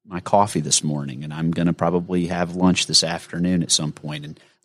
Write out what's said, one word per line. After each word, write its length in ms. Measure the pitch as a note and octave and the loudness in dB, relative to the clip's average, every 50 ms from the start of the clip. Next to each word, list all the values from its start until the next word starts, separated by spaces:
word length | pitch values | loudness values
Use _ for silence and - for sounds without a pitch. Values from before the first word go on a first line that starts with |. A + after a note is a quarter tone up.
| _ | _
my 140 | - F2 F2 | -12 -12 -10
coffee 400 | - - - G2+ G2+ G#2 - E2+ | -2 2 4 4 4 4 0 -2
this 240 | D2 C#2+ - - - | -2 0 0 0 0
morning, 400 | D2+ D2 D2 C#2+ C#2 B1 C2 D2 | -2 -4 -4 -6 -8 -10 -10 -10
and 100 | D2+ D2+ | -10 -6
I'm 180 | D#2 E2 E2 | -2 -2 0
gonna 220 | E2 E2 E2+ F2 E2 | 0 2 2 0 2
probably 540 | - E2+ E2+ F2 F2+ F2 F2+ F2+ F2+ F2 | 2 0 0 0 0 -2 -2 -2 -2 0
have 280 | E2+ F2+ F2 F2+ E2+ E2+ | 0 0 0 0 0 2
lunch 320 | F2+ F#2 F#2 F2 - - | 4 4 4 4 2 2
this 160 | - D#2 - E2 | 2 2 2 2
afternoon 600 | D#2+ E2+ E2 - - - F2 F2+ F2+ F#2 F2 D#2+ | 2 -2 -6 -8 -8 -4 -2 0 2 2 2 2
at 80 | - | 2
some 200 | - - D#2 D2+ | 0 0 0 -2
point. 340 | D2 - - D2+ D2+ D2+ D2 | -8 -8 -10 -10 -10 -10 -10
And 140 | D2+ D#2+ - _ _ _ _ | -14 -16 -18 _ _ _ _